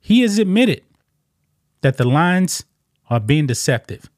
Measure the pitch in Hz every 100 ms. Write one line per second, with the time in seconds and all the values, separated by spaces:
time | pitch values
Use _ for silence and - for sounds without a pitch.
0 | - 226 240 202 202 196 247 143 _ _
1 | _ _ _ _ _ _ _ _ 135 131
2 | 123 139 175 185 185 - - _ _ _
3 | _ 117 107 151 147 113 - 123 - 95
4 | -